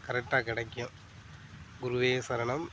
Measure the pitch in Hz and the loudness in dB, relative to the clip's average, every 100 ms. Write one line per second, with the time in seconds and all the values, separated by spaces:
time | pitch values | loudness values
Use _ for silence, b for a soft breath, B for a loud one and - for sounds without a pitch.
0 | - 123 120 135 113 113 113 - 120 - | 0 0 4 2 4 -2 -2 -4 -6 -8
1 | - - - - - - - - 127 123 | -18 -18 -16 -16 -16 -16 -16 -6 -2 4
2 | 127 127 123 120 117 139 170 | 6 4 2 2 2 0 -2